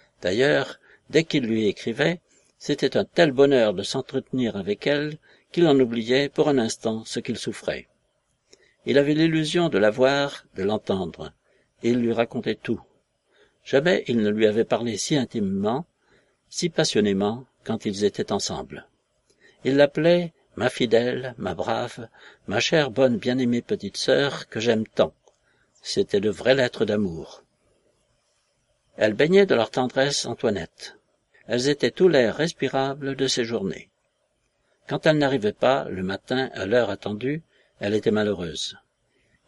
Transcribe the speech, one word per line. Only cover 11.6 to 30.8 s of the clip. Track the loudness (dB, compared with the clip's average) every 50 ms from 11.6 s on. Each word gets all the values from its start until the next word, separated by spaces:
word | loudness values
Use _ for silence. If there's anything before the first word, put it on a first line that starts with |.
| _ _ _ _ -2
et | 0
il | 0 2
lui | 0 0 0
racontait | 0 0 -2 -4 -4 -4 -4 -6
tout. | -4 -4 -6 -6 -6 -6 _ _ _ _ _ _ _ _ _ _ _ _ _ _ _ _
Jamais | 0 0 2 2 2 0 0 0
il | 0 0 0 2
ne | 0
lui | 2 2 2
avait | 4 4 2 0
parlé | 0 0 -2 -2 -4 -6
si | -6 -4 -2 0
intimement, | 0 -2 -2 -4 -4 -2 -2 -2 -2 -2 -2 -2 -4 -6 -10 _ _ _ _ _ _ _ _ _ _ _ _
si | -8 -4 -4 -2
passionnément | 0 0 -2 0 2 2 2 2 2 0 0 -2 -2 -4 -10 -16 _ _ _
quand | -6 -6 -4 -4
ils | -6 -4 0 -2
étaient | -2 0 -2 -4 -4 -4
ensemble. | -4 -4 -6 -8 -8 -10 -12 -14 -16 -18 _ _ _ _ _ _ _ _ _ _ _ _ _ _ _ -2
Il | 0 4
l'appelait « | 4 4 4 2 2 2 4 4 4 2 -2 -8 _ _ _ _
ma | -4 -2 -2
fidèle, | 0 0 0 2 4 2 2 2 -2 -4 -6 -10 -10
ma | -8 -6 -6 -6
brave, | -4 -4 -4 -4 -4 -4 -6 -10 -14 -16 -18 _ -20 -20 -20 -20 _ _
ma | -4 -2 -2
chère | 0 2 2 2 2 0
bonne | 2 4 4 4 4 2
bien-aimée | 0 -2 0 0 0 0 0 -2
petite | -2 -4 -4 -4 -4 -8 -8 -4
sœur | 0 2 2 2 2 0 -2 -6 -12 -10
que | -8 -2
j'aime | 0 2 2 0 -2
tant. » | -2 _ 0 0 0 0 _ _ _ _ _ _ _ _ _ _ _ _ _ -14
C'était | -6 -2 -2 -2 0 0 0
de | 0 -2
vraies | -4 -2 0 0 2
lettres | 2 2 0 -2 -2 -2
d'amour. | -2 0 0 -2 -2 -4 -8 -12 -16 -18 -20 _ _ _ _ _ _ _ _ _ _ _ _ _ _ _ _ _ _ _ _ _ _ _ _ _ _ _ _ _ _ _
Elle | 0 0 0 2
baignait | 2 2 4 6 4 6
de | 6 4
leur | 2 2 0
tendresse | 0 -2 -2 0 0 0 0 0 0 -4 -4
Antoinette. | -6 -6 -2 -2 -2 -2 -2 -4 -8 _ -18